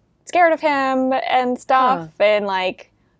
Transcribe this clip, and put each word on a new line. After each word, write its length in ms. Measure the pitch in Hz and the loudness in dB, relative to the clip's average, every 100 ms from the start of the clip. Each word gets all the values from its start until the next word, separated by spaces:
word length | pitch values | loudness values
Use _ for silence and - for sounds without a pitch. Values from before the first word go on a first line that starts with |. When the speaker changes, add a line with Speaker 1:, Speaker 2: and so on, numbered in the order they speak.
| _ _ | _ _
Speaker 1:
scared 280 | - 339 339 | -4 2 2
of 80 | 311 | 2
him 520 | 311 277 269 262 262 | 0 0 0 -2 -2
and 460 | 262 - 254 247 247 | -2 -2 -2 -2 -4
stuff, 500 | - 262 254 262 160 - | 0 2 2 0 -4 -2
Speaker 2:
Huh. 60 | |
Speaker 1:
and, 220 | 208 208 202 | 0 0 -2
like, 440 | 190 185 - - _ _ _ | -4 -4 -6 -14 _ _ _